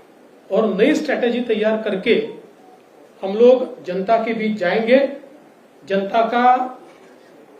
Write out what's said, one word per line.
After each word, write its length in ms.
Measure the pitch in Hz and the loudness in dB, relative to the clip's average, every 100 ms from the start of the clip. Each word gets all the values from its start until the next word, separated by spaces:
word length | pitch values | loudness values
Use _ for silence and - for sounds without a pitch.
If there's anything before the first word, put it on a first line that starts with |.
| - - - - - | -20 -20 -20 -20 -4
और 240 | 196 214 185 | 0 0 2
नई 180 | 254 311 | 2 2
स्ट्रैटेजी 460 | - 214 240 240 | 0 -2 -2 -2
तैयार 380 | 247 208 214 214 | -2 0 0 0
करके 320 | 214 190 240 208 - - - - - - - - - - | -2 -2 2 0 0 -8 -18 -20 -20 -20 -20 -20 -20 -12
हम 100 | 190 208 | -4 4
लोग 480 | 240 254 - - - | 4 4 -2 -12 -10
जनता 320 | 185 196 226 | -8 -2 -2
के 160 | 226 | -2
बीच 240 | 220 214 - | -6 -6 -4
जाएंगे, 400 | 175 208 226 262 269 - - - - - _ _ | -4 -2 2 2 2 -6 -18 -20 -20 -20 _ _
जनता 380 | - 196 196 226 | -6 -4 -2 0
का 560 | 226 240 247 254 254 - - - - - - - - - | 0 2 2 2 0 -10 -20 -20 -20 -20 -20 -20 -20 -20